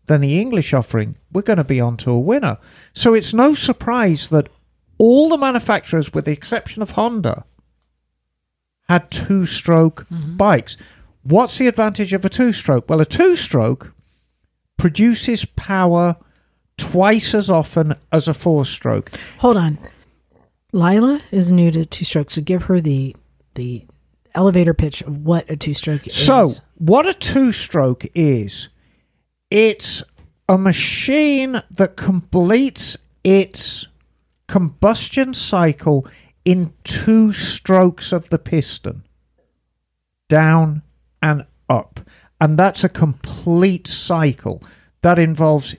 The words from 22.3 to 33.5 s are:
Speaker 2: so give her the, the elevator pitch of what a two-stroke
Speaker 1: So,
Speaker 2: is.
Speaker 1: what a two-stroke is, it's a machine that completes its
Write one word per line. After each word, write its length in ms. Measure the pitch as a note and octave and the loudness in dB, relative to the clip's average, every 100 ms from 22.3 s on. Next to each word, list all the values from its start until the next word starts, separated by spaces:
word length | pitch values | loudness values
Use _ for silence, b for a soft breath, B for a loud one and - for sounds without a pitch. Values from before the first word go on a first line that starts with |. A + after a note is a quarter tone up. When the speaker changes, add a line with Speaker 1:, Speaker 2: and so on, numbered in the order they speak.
Speaker 2:
so 100 | - | -6
give 220 | D3+ F#3 | -4 -4
her 160 | - F3+ | 0 0
the, 340 | D#3 C#3 C3+ - _ _ _ | 0 -2 -4 -10 _ _ _
the 320 | - B2 A#2+ - _ _ _ _ | -12 -10 -10 -14 _ _ _ _
elevator 400 | E3 F#3+ F3+ E3+ | 0 2 4 2
pitch 260 | D#3+ D#3 - | 2 -2 -4
of 160 | - D3 | -10 -8
what 240 | D3+ E3+ - | 0 -2 -2
a 80 | D3+ | -8
two-stroke 460 | D3+ C#3+ - D3 - | -6 -6 -4 -6 -4
Speaker 1:
So, 320 | - - C4 | 0 4 4
Speaker 2:
is. 180 | F3 A2+ - - | 4 0 -12 -6
Speaker 1:
what 300 | D#3+ A#3 E4+ | 2 2 2
a 80 | |
two-stroke 880 | - - C4+ C4 G#3 - E3+ C3+ B2+ - | -2 -2 0 0 0 -4 0 0 -2 -6
is, 540 | - D#3 B2+ G2+ - - _ _ _ _ _ _ _ - | -2 0 0 -4 -12 -16 _ _ _ _ _ _ _ -4
it's 540 | G3+ A3 G#3+ - - - _ _ _ - | 2 2 0 -6 -8 -12 _ _ _ 0
a 100 | F#3 | 2
machine 1040 | F#3+ F3 - - - C#4+ D4+ C#4 C4 B3+ - | 2 0 -2 -4 -2 0 2 0 -2 -6 -8
that 260 | - F#3+ - | -2 -2 -2
completes 1000 | - F#3 - F3+ F3 A3+ C4+ - - - _ _ | -4 -4 -2 0 2 2 0 -4 -10 -10 _ _
its 640 | F#3 F#3+ F#3+ | 2 2 2